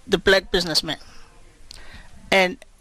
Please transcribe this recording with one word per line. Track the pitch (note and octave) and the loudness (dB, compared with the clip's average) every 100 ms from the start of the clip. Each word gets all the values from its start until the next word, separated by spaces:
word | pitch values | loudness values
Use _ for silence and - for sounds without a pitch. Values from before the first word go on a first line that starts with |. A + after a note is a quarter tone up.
the | - - | -2 0
black | - F#3+ - | 4 4 2
businessmen, | F#3+ F3 D3+ D#3+ - - - - - - - - - - - - - - | -2 0 -2 -4 -10 -12 -20 -20 -20 -20 -20 -20 -18 -18 -18 -20 -20 0
and | G3 F#3 F#3 - - | 2 2 -2 -16 -6